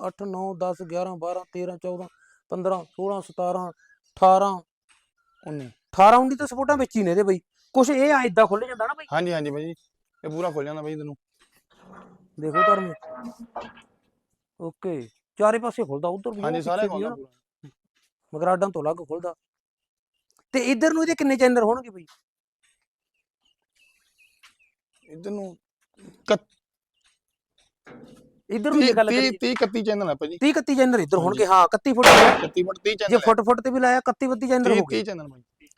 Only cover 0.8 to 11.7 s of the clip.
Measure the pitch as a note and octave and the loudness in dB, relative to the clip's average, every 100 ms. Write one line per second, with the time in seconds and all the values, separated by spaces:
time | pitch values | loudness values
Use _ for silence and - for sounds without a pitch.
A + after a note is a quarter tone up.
0.8 | F3 F3 F#3 F3 E3+ F3+ F3+ F3+ F3+ F3 | -10 -8 -8 -8 -8 -10 -10 -10 -10 -10
1.8 | F#3 F3+ F3+ _ _ _ - F#3 F#3 F#3 | -12 -12 -14 _ _ _ -12 -6 -4 -4
2.8 | D#3+ - F#3+ G3 - E3+ F3+ F#3 F3+ - | -6 -8 -6 -6 -10 -6 -4 -4 -8 -14
3.8 | _ _ _ - F#3+ F#3+ G3 F3+ - _ | _ _ _ 4 6 6 4 -2 -12 _
4.8 | _ _ _ _ _ _ - D3+ B2+ _ | _ _ _ _ _ _ -14 -12 -14 _
5.8 | _ - G3+ A#3+ C4 C4+ D4 B3 C4+ C#4+ | _ 6 8 8 4 -2 -6 -6 -2 0
6.8 | B3 A3 F#3 F3+ G3 F#3 _ _ _ C4 | 0 -2 0 0 0 0 _ _ _ 2
7.8 | B3+ C4+ C#4+ C#4 B3 F3+ G#3 G3+ B3+ A#3+ | 2 4 2 2 2 4 4 2 -6 -6
8.8 | A3+ D4+ D4+ A#3+ F3 E3 D3 C#3+ D#3+ E3 | -6 -8 -4 -4 -2 -4 -6 -8 -10 -14
9.8 | _ _ _ _ D#3 D#3 F3 D3+ C#3 D#3 | _ _ _ _ -12 -6 -6 -6 -8 -10
10.8 | D3+ D#3 D3 C#3+ _ _ _ _ _ | -10 -12 -14 -16 _ _ _ _ _